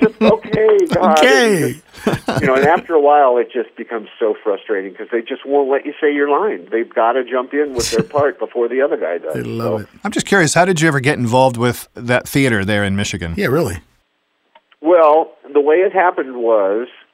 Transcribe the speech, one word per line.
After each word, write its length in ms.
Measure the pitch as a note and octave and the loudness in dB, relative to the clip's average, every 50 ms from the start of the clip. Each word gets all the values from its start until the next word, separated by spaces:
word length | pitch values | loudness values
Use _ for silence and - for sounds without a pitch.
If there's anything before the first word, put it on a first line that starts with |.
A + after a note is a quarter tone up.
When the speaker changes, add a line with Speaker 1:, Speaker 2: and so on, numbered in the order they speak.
Speaker 1:
just, 200 | - A3 - - G#3+ | 0 0 0 2 2
Speaker 2:
<laughs> 0 | |
Speaker 1:
okay, 560 | A3 G#3+ A3 - - - A4 G#4+ - G#4+ G4+ F#4 | 2 2 2 -2 -4 -2 0 2 4 4 4 2
God. 320 | D#4+ B3 - - F3+ D#3 D#3 | 2 0 0 2 4 4 4
Speaker 3:
Okay. 440 | D#3 - - C4 B3 A3+ G3+ F3 C#3 | 4 4 4 4 4 2 2 2 0
Speaker 1:
And 200 | B2+ A#2+ - _ _ - - - | -2 -4 -8 _ _ -16 -6 -4
just, 360 | G#3 - - - - - - | -4 -4 -4 -4 -4 -4 -2
you 60 | - | 0
know, 80 | - C3 | 0 2
and 100 | C3 C#3 | 2 2
after 300 | D3 E3 F3+ - - E3+ | 2 2 0 0 0 0
a 60 | D#3 | 2
while, 360 | C#3+ C#3+ D3 D3 C#3+ C3 B2 | 4 4 4 6 4 4 2
it 160 | B2 A#2 A2+ - | 0 -2 -2 -4
just 240 | B2+ A2 - _ | -8 -8 -8 _
becomes 320 | - A2+ - A#2+ A2+ G#2 - - - | -16 -14 -10 -10 -10 -10 -10 -8 -4
so 160 | A#2+ G#2+ G#2+ - - | -2 -2 -2 -2 -2
frustrating 520 | G#2+ G2 F#2+ - - A2 G2 F#2+ G2 F2+ | -4 -4 -4 -4 -6 -6 -4 -6 -8 -12
'cause 120 | F#2+ G#2+ - - | -14 -12 -6 -6
they 80 | A#2 | -6
just 240 | A2+ - C3+ - - | -6 -6 -10 -10 -6
won't 240 | C3+ C#3 C#3+ C#3+ C3 | -2 0 0 2 2
let 160 | C#3 C3+ - | 0 -2 -2
you 80 | D3 C#3+ - | -6 -8 -2
say 120 | - D3 D3 | -2 -2 0
your 180 | D3 C#3+ C#3+ | 0 0 0
line. 360 | C#3+ D3+ F#3+ G#3+ C#3+ F2+ E2+ - G#2+ | 0 0 0 -2 -4 -6 -8 -6 -4
They've 160 | A2+ A#2 A#2 - | -4 -4 -4 -2
gotta 300 | A#2+ A2+ A2+ A#2+ C3 B2 | 0 0 0 0 0 -2
jump 300 | A2+ B2 C3 B2 C3 - | -4 -4 -6 -6 -4 -2
in 220 | C#3+ D3+ C#3+ C3 | -4 -4 -2 -4
with 160 | A#2+ A2+ - | -6 -6 -4
their 120 | A#2 A2 A2 | -2 -2 -2
part 360 | - - C#3+ C#3+ C#3+ B2+ - | -2 -2 -2 -2 -2 -2 -4
before 300 | A2 - - A#2+ A#2+ A#2 | -8 -8 -4 -4 -4 -2
the 120 | A#2+ C3 | -2 -2
other 160 | C3 - - | -2 -2 -2
guy 220 | - - E2 F3 - | -4 -4 -6 -6 -6
does. 160 | - D#3+ D#3 | -8 -8 -8
Speaker 3:
They 80 | C3 A#2+ | -8 -8
love 380 | A#2 A2+ A2+ A2+ A2+ A2 G#2 | -8 -8 -6 -4 -4 -4 -6
Speaker 1:
So 40 | G2+ | -8
Speaker 3:
it. 40 | - _ - - | -10 _ -10 -8
Speaker 2:
I'm 80 | G3+ | -6
just 140 | - D4+ - | -4 -4 -2
curious, 280 | - G3+ G3 E3+ D3 - | 0 2 2 2 2 2
how 100 | E3 F3 | 2 2
did 160 | F#3 G3 D3+ | 2 2 2
you 80 | D#3 E3 | 2 0
ever 120 | C#3+ C#3 | 0 0
get 180 | B2 C3 C#3+ - | 0 0 -2 0
involved 400 | B2 A2+ A2+ B2+ C3 C3 A#2+ A#2 | -2 0 2 2 2 2 2 0
with 300 | A#2+ B2 A#2 - - _ - | -2 -2 -2 -4 -8 _ -16
that 320 | - A#2+ A#2+ B2 B2 - | -12 -4 -2 -2 -2 -2
theater 380 | - - D3 C3+ C3 A#2 G2+ F#2+ | -2 -2 0 2 2 0 0 0
there 200 | F#2+ G#2+ G#2 G2+ | 0 -2 0 0
in 120 | G2 G2 | -2 -2
Michigan? 380 | G2 G#2 - - G2 F2 E2+ E2 | -4 -4 -6 -6 -8 -8 -8 -6
Speaker 3:
Yeah, 120 | - - C#3+ | -4 -2 -2
really. 300 | B2 D#3+ E3+ A2 F2 F2 - _ _ _ _ _ _ _ _ _ _ _ _ _ _ - _ _ _ _ | 0 0 -2 -2 -6 -10 -16 _ _ _ _ _ _ _ _ _ _ _ _ _ _ -20 _ _ _ _
Speaker 1:
Well, 520 | - D#3+ F3+ E3+ D#3+ D3+ D3 D#3 E3 D#3+ - _ - - C#3+ | 0 2 4 6 6 6 4 4 2 -2 -8 _ -12 -2 0
the 80 | D3 | 0
way 160 | C#3 D3 D#3 | 2 2 2
it 160 | F3 F#3 G3+ - | 2 2 0 0
happened 440 | D3 E3 F3+ F3+ F3 D3 C3 B2+ | 2 0 0 0 -2 -6 -8 -6
was, 520 | B2 A#2 A2+ A2+ G#2+ G2 F#2+ G2+ A2+ B2 B2+ - - _ _ | -6 -2 0 2 2 2 0 -2 -2 -4 -8 -14 -20 _ _